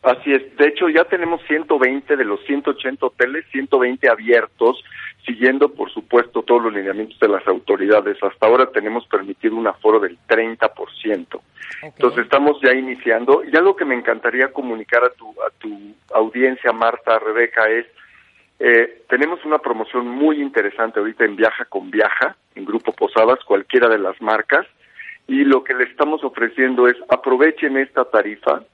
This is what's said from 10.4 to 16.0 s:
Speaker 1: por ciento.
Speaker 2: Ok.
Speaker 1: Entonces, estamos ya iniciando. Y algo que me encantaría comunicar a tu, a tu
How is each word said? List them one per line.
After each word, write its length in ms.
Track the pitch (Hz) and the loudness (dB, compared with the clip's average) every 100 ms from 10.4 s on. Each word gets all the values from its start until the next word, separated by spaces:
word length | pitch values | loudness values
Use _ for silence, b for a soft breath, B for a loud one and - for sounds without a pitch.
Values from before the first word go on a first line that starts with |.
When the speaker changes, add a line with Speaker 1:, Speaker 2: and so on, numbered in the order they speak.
| 113 113 113 | 0 -2 -4
Speaker 1:
por 200 | - 90 - | -4 -16 -10
ciento. 360 | 110 101 85 - | -6 -6 -6 -18
Speaker 2:
Ok. 560 | _ _ - - 156 _ | _ _ -20 -18 -18 _
Speaker 1:
Entonces, 300 | - 120 113 | 0 0 0
estamos 320 | 139 147 147 | 2 2 2
ya 120 | 131 | 2
iniciando. 680 | 127 131 127 120 113 120 139 - | 2 -2 -6 -2 0 4 2 4
Y 100 | 151 | 2
algo 220 | 185 190 | 4 2
que 80 | 151 | -2
me 100 | 123 | -2
encantaría 560 | 117 117 120 123 135 | -2 -2 -2 0 -2
comunicar 540 | - 127 113 107 120 127 | -2 -8 -10 -2 0 0
a 40 | |
tu, 180 | - 113 107 | -2 -20 -10
a 80 | 107 _ | -10 _
tu 140 | 110 101 104 107 | -14 -14 -18 -20